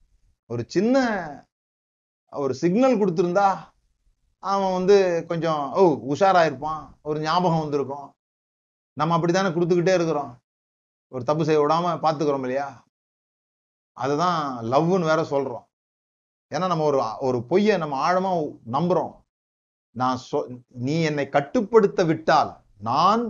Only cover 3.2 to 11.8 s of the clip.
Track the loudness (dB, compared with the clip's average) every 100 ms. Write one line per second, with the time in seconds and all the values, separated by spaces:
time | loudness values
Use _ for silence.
3.2 | 0 2 2 0 -8 _ _ _ _ _
4.2 | _ _ -4 -2 0 0 6 6 6 0
5.2 | -4 -4 -2 -2 -2 4 4 4 -2 2
6.2 | 4 6 4 0 -8 -8 -12 -14 -6 -4
7.2 | -2 0 2 0 0 -2 -4 -8 -14 _
8.2 | _ _ _ _ _ _ _ -4 0 0
9.2 | 2 0 0 0 0 2 2 2 0 -2
10.2 | -6 -14 _ _ _ _ _ _ _ -8
11.2 | -4 -2 2 2 2 2